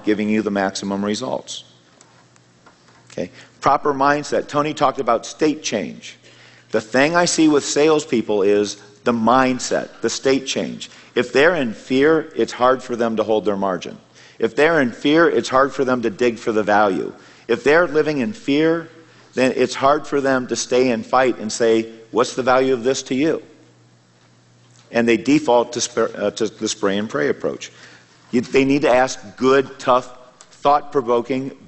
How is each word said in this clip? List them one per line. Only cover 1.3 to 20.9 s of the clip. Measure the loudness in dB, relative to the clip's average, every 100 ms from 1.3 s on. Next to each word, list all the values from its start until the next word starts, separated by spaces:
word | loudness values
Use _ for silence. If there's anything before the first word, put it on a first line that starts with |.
| -8 -8 -16 -18 _ _ _ _ _ _ _ _ _ -20 _ _ _ -16
Okay. | -10 -10 -12 -20 _
Proper | 0 0 0
mindset. | 0 0 0 -2 -4 -2
Tony | -2 -2
talked | 0 0 0
about | -2 -2 -2
state | -2 -2 -2
change. | -4 -6 -6 -10 -18 -20 -20 -20 -20 -20 _
The | -6
thing | -2 0 2 2
I | 2
see | 4 4
with | 4
salespeople | 0 2 4 2 0 -2 0 0
is | 2 2 0 -4 -18 -8
the | -2
mindset, | 0 4 4 2 0 -4 -4 -4 -6
the | -6
state | -2 0 0 -2
change. | -6 -6 -8 -16 -20 -8
If | -4 0
they're | 4 4 2
in | -2
fear, | -6 -4 2 2 2 -2 -4
it's | -4
hard | 0 2 2
for | -2 -4
them | -2 -2
to |
hold | 0 0 0
their | -2
margin. | -2 -4 -8 -16 -20 -20 -20 -6
If | -4 2
they're | 2 2
in | 0
fear, | -2 0 4 4
it's | 2 0
hard | 2 2
for | 0 -2
them | -2
to | -2
dig | 0 -2 -2
for | -2
the | -2
value. | 2 2 2 0 -6 -12 -20 -12 -4
If | -2
they're | 2 2 2
living | 0 0 -2
in | -4
fear, | -6 -2 0 2 0 -6 -18 -20 -20 -10
then | -2 0 2
it's | 0 2
hard | 2 2 0
for | -2
them | 0 0 -2
to | -6
stay | -2 0 2